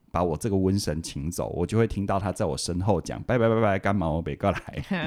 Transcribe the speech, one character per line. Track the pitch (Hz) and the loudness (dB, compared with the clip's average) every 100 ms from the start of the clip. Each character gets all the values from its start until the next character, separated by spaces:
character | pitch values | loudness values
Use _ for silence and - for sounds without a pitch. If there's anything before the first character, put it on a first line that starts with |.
| _ | _
把 | 85 | -2
我 | 90 78 | 0 0
这 | 117 | 0
个 | 98 | 2
瘟 | 95 98 | 4 2
神 | - 76 | 0 -4
请 | - 71 76 | -6 -6 -6
走， | - 58 | -4 -4
我 | - 87 | -2 0
就 | 107 | 2
会 | 113 | 2
听 | - 98 | 0 0
到 | 98 | 0
他 | 98 | -2
在 | - 92 | -2 -2
我 | 65 | -2
身 | - 87 | -2 0
后 | 95 87 | 2 2
讲 | - 57 | 0 -6
：“拜 | - 120 | -2 2
拜， | 113 | 4
拜 | 113 | 4
拜， | 107 98 | 2 2
感 | 101 | 2
冒 | 101 82 80 | 2 2 0
没 | 76 | -2
过 | 69 101 | 0 0
来。” | 131 - - - 180 | 0 -4 -8 -4 -4